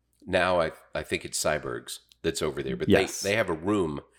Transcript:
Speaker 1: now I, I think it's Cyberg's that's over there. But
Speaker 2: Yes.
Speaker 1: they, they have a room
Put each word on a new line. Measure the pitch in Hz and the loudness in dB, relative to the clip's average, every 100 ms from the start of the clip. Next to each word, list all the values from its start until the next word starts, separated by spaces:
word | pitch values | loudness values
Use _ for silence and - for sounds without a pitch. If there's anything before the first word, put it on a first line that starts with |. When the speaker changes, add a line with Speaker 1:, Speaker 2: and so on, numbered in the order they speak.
| _ _ - | _ _ 0
Speaker 1:
now | 90 90 90 | 2 4 2
I, | 80 - - | 0 -4 -10
I | 80 | -8
think | 76 90 | -4 -4
it's | - - | -4 -4
Cyberg's | 85 76 69 60 62 - _ _ | 0 0 -2 -8 -10 -14 _ _
that's | 82 - | -4 -2
over | 80 69 | -2 -4
there. | 65 62 | -4 -2
But | 80 | 4
Speaker 2:
Yes. | 90 92 - | 6 4 -2
Speaker 1:
they, | 98 | 0
they | 107 | 0
have | 98 | 0
a | |
room | 80 87 104 85 71 - | -2 0 0 0 -4 -10